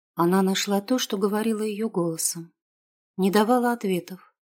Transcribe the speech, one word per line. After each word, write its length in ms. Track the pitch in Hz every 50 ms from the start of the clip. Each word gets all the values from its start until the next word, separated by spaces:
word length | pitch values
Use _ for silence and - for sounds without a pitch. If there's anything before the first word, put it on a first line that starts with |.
| _ _ _
Она 280 | - 170 175 185 190
нашла 380 | 190 190 190 190 - 202 202 196
то, 180 | 202 - 254 254
что 200 | - - 220 196
говорило 440 | 202 202 208 214 220 226 220 208
ее 260 | 214 220 208 196 220 220
голосом. 640 | - 190 175 170 165 165 - - - 170 165 170 _ _ _ _ _ _ _ _ _ _ _ _ _
Не 140 | - 185 196
давала 420 | 175 208 214 214 254 247 240 240
ответов, 640 | 240 240 - 196 185 175 170 - 190 180 - _ _ _ _